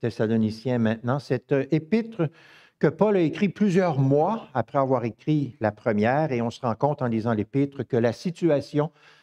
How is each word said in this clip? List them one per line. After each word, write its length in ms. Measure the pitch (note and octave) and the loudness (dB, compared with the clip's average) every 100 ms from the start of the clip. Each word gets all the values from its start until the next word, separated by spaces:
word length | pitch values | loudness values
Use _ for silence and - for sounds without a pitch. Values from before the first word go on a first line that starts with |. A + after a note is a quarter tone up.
Thessaloniciens 800 | A#2+ - A2 A2+ A2 A2 C3 B2 | -6 -2 0 2 0 -2 -4 0
maintenant. 400 | A2 A2 A#2+ C#3 | 0 0 -2 -4
Cette 360 | - B2+ - C#3 C3+ | -2 -6 0 -2 0
épître 560 | D#3+ D#3 A3 A3+ - D#3 - - - _ _ | -2 0 -2 -2 -4 -4 -6 -20 -20 _ _
que 80 | D3+ | -2
Paul 300 | D3 G#3+ G3 | 2 2 4
a 40 | |
écrite 340 | D#3 - G3+ | 0 0 -2
plusieurs 440 | - G#3 F3 F3+ C3+ | 2 2 2 2 2
mois 500 | C3+ C#3+ E3+ A3 - | 2 4 2 -2 -4
après 240 | B2+ A2 C#3+ | -4 -2 0
avoir 260 | C3+ B2+ | 0 0
écrit 520 | A#2 - - D3+ B2+ - | -2 -6 -2 -2 -2 -2
la 120 | G#2+ | -4
première, 580 | G#2 B2 G#2 G#2+ C#3 D#3 | -2 -2 2 2 2 0
et 100 | A#2+ | -2
on 80 | A#2 | -2
se 100 | - | -4
rend 140 | B2 | -4
compte 280 | G#2+ B2 A#2 | 0 -2 0
en 40 | B2+ | -2
lisant 260 | A2+ A2+ | 0 0
l'épître 540 | A2 G2+ C#3 C#3 C#3 A2+ | -2 -2 -2 -2 -4 -2
que 100 | A#2+ | 0
la 160 | A#2 | 0
situation 800 | A2 F#3 E3 E3+ C#3+ - D3 D3+ - - _ | 0 -6 -2 0 0 0 -2 -2 -6 -20 _